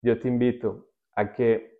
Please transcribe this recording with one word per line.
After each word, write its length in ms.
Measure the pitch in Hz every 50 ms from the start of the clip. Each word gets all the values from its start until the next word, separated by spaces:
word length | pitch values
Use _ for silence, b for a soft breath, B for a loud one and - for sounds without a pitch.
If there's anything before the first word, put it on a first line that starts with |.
| -
Yo 160 | 120 117 117
te 80 | -
invito 600 | 127 123 120 123 123 123 123 - 107 95 - - _ _ _ _ _ _
a 180 | - 104 101 -
que 460 | - 123 117 113 110 - - _ _